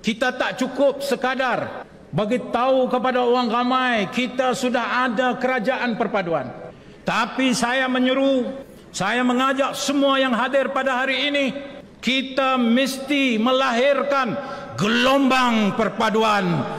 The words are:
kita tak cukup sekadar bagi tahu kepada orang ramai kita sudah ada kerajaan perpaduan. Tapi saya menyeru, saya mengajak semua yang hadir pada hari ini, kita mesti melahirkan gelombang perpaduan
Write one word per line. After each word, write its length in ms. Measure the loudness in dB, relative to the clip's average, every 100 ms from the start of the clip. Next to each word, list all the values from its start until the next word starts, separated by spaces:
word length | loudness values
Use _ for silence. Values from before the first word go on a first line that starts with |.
kita 320 | -4 -2 -2
tak 240 | -2 -4 -2
cukup 480 | -4 2 2 2
sekadar 800 | -4 -2 -2 -2 -2 -2 -4 -10 -16 -20 -8
bagi 320 | -4 -2 -2
tahu 480 | -2 -2 2 2 2
kepada 320 | 0 0 0
orang 320 | 2 2 2
ramai 420 | 0 2 2 2 0 -2
kita 480 | -2 -4 0 0 0
sudah 480 | 0 -2 -2 0
ada 320 | 0 0 0 0
kerajaan 640 | 0 0 0 -2 -2 -2
perpaduan. 480 | -2 -2 0 -2 -4 -10 -16 -18 -20 -10
Tapi 480 | -4 -2 -2 0 0
saya 320 | 2 0 0
menyeru, 640 | 0 2 2 2 2 2 -2 -6 -14 -20 -14 -6
saya 240 | -2 0
mengajak 560 | 0 2 0 0 -2 -2
semua 400 | -2 2 2 2
yang 160 | 2
hadir 400 | 0 2 2 0
pada 320 | 0 0 0
hari 240 | 0 0 0
ini, 240 | 0 -2 -4 -12 -16 -20 -8
kita 560 | -2 -2 -2 0 0 2
mesti 800 | 2 2 2 -2 -2 0 2 2
melahirkan 960 | 2 2 2 2 2 2 0 0 0 -4 -8 -12 -12 -4
gelombang 960 | 0 2 4 4 4 4 2 2 2 0
perpaduan 880 | -2 0 0 2 2 2 2 -2 -2